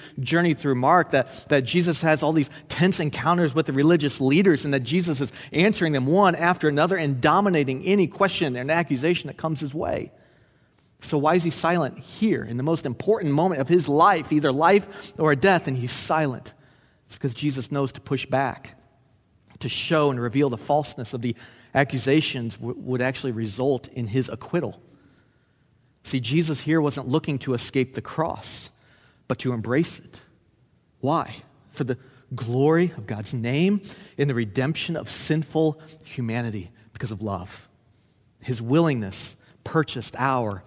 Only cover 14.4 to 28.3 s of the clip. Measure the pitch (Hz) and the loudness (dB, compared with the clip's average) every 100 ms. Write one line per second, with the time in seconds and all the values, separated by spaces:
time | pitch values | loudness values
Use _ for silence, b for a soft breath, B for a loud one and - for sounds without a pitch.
14.4 | 143 135 165 202 - - - - 156 139 | 2 4 4 4 2 -10 -14 0 2 4
15.4 | 196 175 139 127 123 - - 160 143 117 | 4 4 0 -4 -4 -6 -2 0 0 -4
16.4 | - - b b b b _ - 135 110 | -12 -20 b b b b _ -6 -6 -2
17.4 | 147 131 - 143 131 - - 135 - 135 | -4 -4 -4 -2 -4 -6 -6 -6 -2 -2
18.4 | 135 - - - _ _ _ _ _ _ | -2 -6 -16 -20 _ _ _ _ _ _
19.4 | _ - 120 - - 156 147 123 120 135 | _ -12 -8 -6 0 2 2 0 -2 0
20.4 | 143 113 - 147 - - 117 120 120 - | 0 0 0 -2 -2 -8 -10 -6 -6 -6
21.4 | B B B 127 143 135 135 156 - 131 | B B B 0 0 0 2 2 2 -4
22.4 | 117 117 120 - 104 123 127 127 131 113 | -8 -8 -10 -8 -4 -2 -2 -2 -6 -4
23.4 | 110 110 135 123 - 127 110 127 123 117 | -6 -2 0 -2 -4 -8 -2 -2 -2 -8
24.4 | - 175 113 - - b b b b b | -6 -4 -4 -10 -20 b b b b b
25.4 | b b b b b b - 131 113 160 | b b b b b b -6 -6 0 0
26.4 | 160 139 151 160 147 139 123 156 160 135 | 0 -2 0 2 2 -2 -2 -2 0 -4
27.4 | 139 120 - 135 127 117 - - 165 | -2 -4 -2 -2 -2 -6 -8 -4 -4